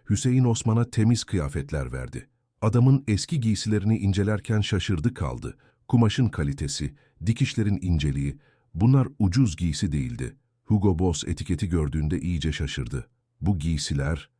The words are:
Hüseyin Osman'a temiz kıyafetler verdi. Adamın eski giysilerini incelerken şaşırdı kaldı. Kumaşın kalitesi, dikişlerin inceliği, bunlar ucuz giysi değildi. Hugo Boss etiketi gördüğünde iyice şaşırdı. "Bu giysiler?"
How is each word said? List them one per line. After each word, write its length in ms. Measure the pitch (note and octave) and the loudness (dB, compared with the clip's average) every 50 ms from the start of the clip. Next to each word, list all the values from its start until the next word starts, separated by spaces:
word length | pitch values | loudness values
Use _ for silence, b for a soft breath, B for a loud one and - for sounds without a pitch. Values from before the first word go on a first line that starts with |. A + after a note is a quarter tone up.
| b b | b b
Hüseyin 340 | G#2 G2+ - B2+ B2 C3 B2+ | -2 0 0 2 2 4 4
Osman'a 460 | A#2+ A#2 - - A#2 A2 A#2 A#2+ - | 2 2 2 0 2 2 2 2 0
temiz 340 | - A2 A2 A2+ A#2+ A2 - | 0 2 4 4 4 2 0
kıyafetler 720 | - - F#2 D2 C#2 - - C#2 C#2+ D#2 D2 C2+ B1 B1 | -2 -4 -2 -2 -2 -4 -6 -6 -4 -4 -6 -4 -4 -6
verdi. 340 | C2 B1+ B1 - - - _ _ _ _ _ _ - | -8 -10 -10 -12 -14 -14 _ _ _ _ _ _ -2
Adamın 420 | - A2 G#2 A#2+ A#2+ C3+ C3+ C3+ - - | -2 2 4 4 6 6 4 4 2 0
eski 320 | G#2 F#2 - - E3+ D3 | 0 0 0 -2 -4 -2
giysilerini 580 | A#2 A2+ G#2+ - - A2 G#2+ G#2 F#2+ G#2+ A2 - | 0 0 0 0 0 -2 -2 0 2 2 0 2
incelerken 640 | - G2 F#2+ G2+ G2 G#2 G#2+ G2+ - - A2 G#2+ | 2 0 2 2 0 0 -2 -4 -2 -2 0 0
şaşırdı 520 | G2+ - - F#2 - - G2+ D#2+ D2+ B2 - | 0 0 0 -2 0 0 -2 0 0 -2 -2
kaldı. 440 | - E2 C#2 B1 A#1+ G#1+ A#1 - b b b b b b - | -2 -6 -6 -6 -8 -10 -12 -12 b b b b b b 0
Kumaşın 420 | - A#2+ A#2 G#2+ - - B2+ A2 | 2 4 4 4 4 2 0 0
kalitesi, 680 | - - D#2 C#2+ C#2 C#2 D2 C#2+ - - D2+ C2+ b b b b b b D#2+ | 0 -2 -4 -4 -2 -4 -6 -6 -6 -6 -6 -8 b b b b b b -2
dikişlerin 540 | F#2+ A2+ - C#3 - - - G#2+ G#2 G2+ - | -2 0 0 0 -2 0 -2 0 0 0 -2
inceliği, 560 | - F#2+ E2+ D#2 D2 D2 C#2 C#2 C#2 C#2+ C#2 b b b b b b b b | 0 0 0 2 2 0 -2 -2 -4 -6 -6 b b b b b b b b
bunlar 340 | E2 G2+ A#2+ C3 C#3 B2 - - - | 2 4 4 6 4 2 0 -2 0
ucuz 360 | G#2 F#2 E2+ C3+ C3+ G#2+ D#2 | 0 2 4 4 2 2 0
giysi 360 | - F2 E2+ D2 - - F2 | -2 -2 -2 -2 -2 -2 -2
değildi. 440 | C#2+ D2 C2+ B1 A#1 A1+ B1+ A#1 - _ _ _ _ _ _ | -2 -2 -4 -4 -6 -8 -10 -10 -12 _ _ _ _ _ _
Hugo 340 | - A2 G#2 F#2+ G2+ F2+ D#2+ | 0 2 4 6 4 4 4
Boss 240 | F#2 F#2 E2 - - - | 2 0 0 -2 -2 -4
etiketi 420 | F2+ - - - F2+ D2 A2 F2 | -4 -4 -2 -4 -2 -2 -2 0
gördüğünde 500 | F2 E2+ D2+ C#2+ C2 D#2+ D2+ D2+ F2+ - | 0 0 0 0 0 0 0 0 -2 -2
iyice 320 | - F2 F2 D#2+ C#2+ D#2+ | -2 -2 -2 0 0 -2
şaşırdı. 560 | C#2+ - - C#2+ - - C2 A#1 C#2 B1+ - _ _ _ _ _ _ - | -2 -2 -4 -6 -4 -6 -6 -6 -6 -8 -8 _ _ _ _ _ _ -4
"Bu 180 | - F2 G2+ D#2+ | 0 0 0 0
giysiler?" 680 | C#2+ E2 E2 D2 - - - C#2 C#2 D2 E2 D2+ - _ _ | 0 0 -2 -2 -2 -2 -2 -2 -2 -2 -4 -4 -6 _ _